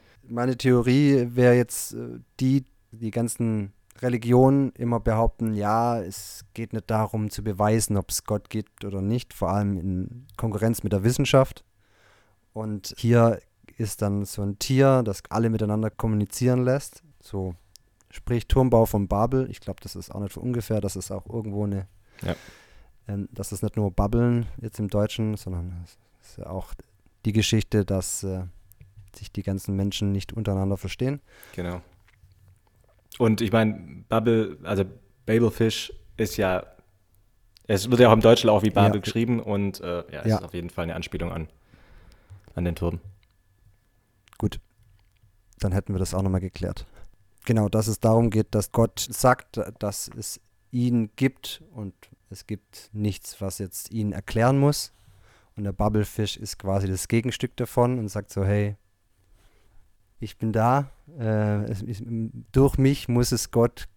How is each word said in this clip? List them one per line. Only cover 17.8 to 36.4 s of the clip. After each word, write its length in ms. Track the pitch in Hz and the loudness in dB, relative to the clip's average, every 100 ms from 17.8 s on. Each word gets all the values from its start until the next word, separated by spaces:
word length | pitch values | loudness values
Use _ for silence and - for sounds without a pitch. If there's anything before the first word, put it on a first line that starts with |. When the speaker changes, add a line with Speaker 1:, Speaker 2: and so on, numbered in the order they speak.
| _ _ _ | _ _ _
Speaker 1:
sprich 380 | - - 120 - | -12 -4 -4 2
Turmbau 380 | - 127 117 113 | 2 6 6 4
von 200 | 107 98 | 2 0
Babel. 420 | 101 120 131 131 | 0 2 0 -2
Ich 100 | - | -6
glaub, 200 | - 95 | -12 -12
das 120 | 92 | -12
ist 160 | 92 92 | -14 -12
auch 80 | 98 | -8
nicht 120 | 101 | -8
von 100 | - | -8
ungefähr, 380 | 127 120 107 107 | -6 -4 -2 -2
dass 160 | 98 95 | -2 -6
es 140 | - | -8
auch 140 | 101 - | -10 -8
irgendwo 360 | 113 107 101 | -8 -6 -4
eine, 220 | 104 98 92 _ _ - | -2 -4 -6 _ _ -10
Speaker 2:
Ja. 120 | - 82 - - - - - _ - | -8 -8 -10 -20 -20 -20 -20 _ -10
Speaker 1:
ähm, 220 | 101 98 | -8 -8
dass 220 | - 98 | -10 -10
es 100 | 98 | -6
nicht 140 | 107 - | -4 0
nur 140 | 104 | -2
Babbeln 540 | 90 101 117 120 120 117 - | 0 0 2 2 0 -2 -8
jetzt 180 | 113 - | -10 -6
im 80 | 104 | -4
Deutschen, 480 | 104 107 - 110 107 | 0 -2 -2 -4 -4
sondern 480 | - 92 85 87 | -8 -8 -8 -10
es 140 | 87 _ _ _ - | -14 _ _ _ -20
ist 80 | - | -16
ja 80 | - | -12
auch 260 | 92 - - - _ _ _ - | -10 -10 -14 -18 _ _ _ -2
die 60 | |
Geschichte, 520 | 104 104 110 - 107 | 0 2 2 2 0
dass, 400 | 98 95 - - | 0 -2 -4 -6
äh, 200 | 98 95 90 - - - - - - | -6 -6 -8 -14 -20 -20 -20 -20 -20
sich 160 | - - | -20 -14
die 120 | - | -8
ganzen 340 | 98 95 - 98 | -4 -4 -2 -2
Menschen 340 | 101 - 101 | -2 -2 -2
nicht 200 | 98 - | -2 -4
untereinander 440 | 113 104 95 98 98 | -6 -2 -2 -2 -4
verstehen. 420 | 95 - 127 143 _ - - | -6 -6 -4 -6 _ -20 -16
Speaker 2:
Genau. 260 | - 87 87 - _ _ _ - _ _ _ _ _ _ _ _ - | -10 -8 -8 -12 _ _ _ -20 _ _ _ _ _ _ _ _ 0
Und 220 | 117 107 | 2 2
ich 120 | 113 | 2
mein, 520 | 113 110 101 85 78 - | 2 2 -2 -10 -16 -4
Babel, 500 | 113 113 113 107 76 | 0 2 2 0 -6
also 220 | 87 98 95 - _ _ - | -4 -2 -2 -6 _ _ 0
Babelfish 640 | 113 113 - 113 - - - - - | 2 2 2 0 0 -8 -14 -14 -6
ist 200 | 110 | -6
ja, 280 | - | -2